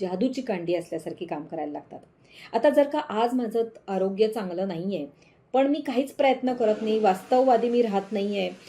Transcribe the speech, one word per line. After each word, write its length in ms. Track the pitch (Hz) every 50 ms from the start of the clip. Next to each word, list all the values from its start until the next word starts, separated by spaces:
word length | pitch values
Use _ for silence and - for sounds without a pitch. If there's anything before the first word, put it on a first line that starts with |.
जादूची 400 | 196 180 185 185 247 262 254 269
कांडी 340 | 262 240 202 175 170 170 175
असल्यासारखी 500 | 170 165 - 165 160 160 170 160 - 180
काम 180 | 165 165 147 156
करायला 280 | - 175 156 151 147
लागतात. 280 | 147 151 - - - - - _ _ _ _ _ _ - - - -
आता 160 | 196 285 302
जर 140 | 254 285 285
का 160 | 277 311 302
आज 340 | 294 - 202 214 233 240 254
माझं 300 | 254 240 214 196 226 226 226 - - _ -
आरोग्य 400 | 196 185 190 196 196 190 220 220
चांगलं 400 | 220 233 196 180 175 175 196 196
नाहीये, 400 | 175 165 175 196 196 160 143 143 - _ _ _ _ _ _ _ -
पण 140 | 262 269 277
मी 120 | 285 302
काहीच 320 | 294 294 247 247 277 269
प्रयत्न 420 | - - 285 269 254 262 254 254 254
करत 220 | 240 233 214 214 214
नाही, 180 | 226 214 220 220
वास्तववादी 720 | 214 196 185 190 - - 254 254 269 262 240 220 226 240
मी 120 | 240 240
राहत 300 | 233 220 196 196 196 -
नाहीये 380 | 220 202 196 208 202 202 185 180 185 - -